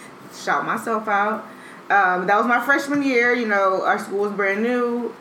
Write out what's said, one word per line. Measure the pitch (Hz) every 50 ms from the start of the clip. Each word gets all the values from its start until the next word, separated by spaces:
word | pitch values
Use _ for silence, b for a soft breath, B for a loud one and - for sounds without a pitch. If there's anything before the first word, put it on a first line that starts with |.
| B B B B - - -
Shout | - - 190 160 143 -
myself | 156 185 226 - 233 226 220 214 214
out. | 202 196 202 214 220 - B B B B B B B B B -
Um, | 185 202 190 180 180 180 190 196
that | 202 214
was | 233
my | 240 240 247 247
freshman | 285 277 277 277 277 294 285 277
year. | 269 262 233 240 240 240
You | 247 233 214
know, | 202 196 196 190 190 185 -
our | - 196 202
school | 214 - 190 196
was | 208 208 202
brand | 190 202 196 196 202
new. | 226 240 247 247 240 240 240 240 233 - - -